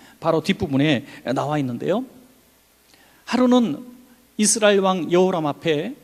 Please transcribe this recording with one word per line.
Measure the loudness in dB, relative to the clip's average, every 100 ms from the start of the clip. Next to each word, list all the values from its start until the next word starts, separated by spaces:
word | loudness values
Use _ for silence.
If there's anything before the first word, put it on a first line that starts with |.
| -20 _
바로 | -2 0
뒷부분에 | 0 -4 -2 0 2 0 -4 -10 -6 -4
나와 | -4 -4
있는데요. | -4 -4 -2 -2 -4 -14 -20 _ _ _ _ _ _ _ _ _ -6
하루는 | 0 4 4 2 -2 -10 -20 -20 _ _ -2
이스라엘 | -2 2 4 4
왕 | 2 0 0
여호람 | 2 2 0 -4
앞에 | -4 -2 -2 -4 -10